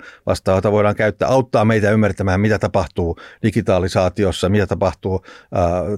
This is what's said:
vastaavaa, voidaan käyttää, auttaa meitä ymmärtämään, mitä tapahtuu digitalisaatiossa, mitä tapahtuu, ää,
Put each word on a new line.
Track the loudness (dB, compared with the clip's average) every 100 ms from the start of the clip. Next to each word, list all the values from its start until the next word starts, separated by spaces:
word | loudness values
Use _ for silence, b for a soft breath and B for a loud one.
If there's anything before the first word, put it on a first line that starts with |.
| B B -6
vastaavaa, | -4 0 0 2
voidaan | 2 0
käyttää, | 0 -2 -2 0
auttaa | 0 0 0
meitä | 2 2 2
ymmärtämään, | 2 0 -2 -2 0
mitä | 0 0
tapahtuu | 0 -2 -4 -4 -4 -6 B B
digitalisaatiossa, | -2 0 0 0 0 0 0 0 -2 0 0
mitä | 0 0
tapahtuu, | 0 -2 -2 -6 -6 B B B
ää, | -2 0 0 -4